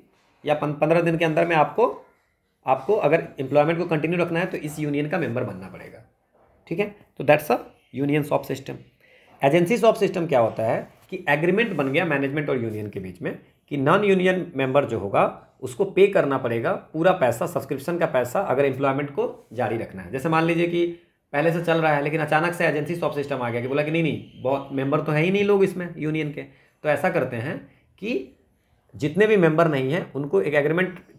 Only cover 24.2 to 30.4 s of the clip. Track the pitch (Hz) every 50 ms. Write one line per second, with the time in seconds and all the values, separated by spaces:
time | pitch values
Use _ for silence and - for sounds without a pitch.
24.2 | - - - - 117 127 135 135 - - 139 135 135 139 143 156 147 156 151 151
25.2 | 160 185 196 202 202 202 202 196 196 - 175 185 175 170 160 156 147 156 156 156
26.2 | 151 147 143 143 135 - - _ _ _ _ _ - 151 147 143 - 185 170 160
27.2 | 131 - 123 117 113 147 190 - - - _ _ _ _ _ _ 185 220 262 392
28.2 | 392 - - _ _ _ _ _ _ _ _ _ _ _ - 104 135 151 151 180
29.2 | 214 214 220 202 170 160 156 160 170 160 147 131 131 131 151 - 151 - - 135
30.2 | 147 143 - 196